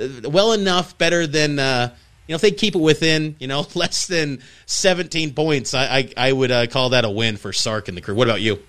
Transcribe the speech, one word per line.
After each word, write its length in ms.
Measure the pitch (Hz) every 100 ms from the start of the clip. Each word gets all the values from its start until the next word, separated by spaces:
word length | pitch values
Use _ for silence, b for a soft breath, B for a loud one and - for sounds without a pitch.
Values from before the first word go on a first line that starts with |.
| 127 127 117
well 240 | 170 220
enough, 440 | 214 190 180 - -
better 280 | 170 170 160
than, 340 | 151 151 143
uh, 340 | 135 123 120 - b b -
you 60 |
know, 20 | 160
if 60 |
they 100 | 214
keep 240 | 208 208 185
it 60 |
within, 540 | 156 151 160 156 156 147
you 80 | 131
know, 180 | 139 -
<laughs> 60 | 175
less 320 | - - -
than 340 | 170 147 131 b b b
seventeen 680 | - 190 180 170 165 156
points, 400 | 135 156 143 117
I, 120 | 131 -
I, 280 | 135 131 -
I 140 | 131
would, 200 | 135 127
uh, 160 | 123 120
call 220 | 135 127
that 160 | 123 113
a 40 |
win 280 | 101 113 104
for 160 | 101
Sark 340 | - 117 107 98
and 80 | 87
the 60 |
crew. 140 | 110 104
What 120 | 120
about 140 | 104
you? 180 | 110 101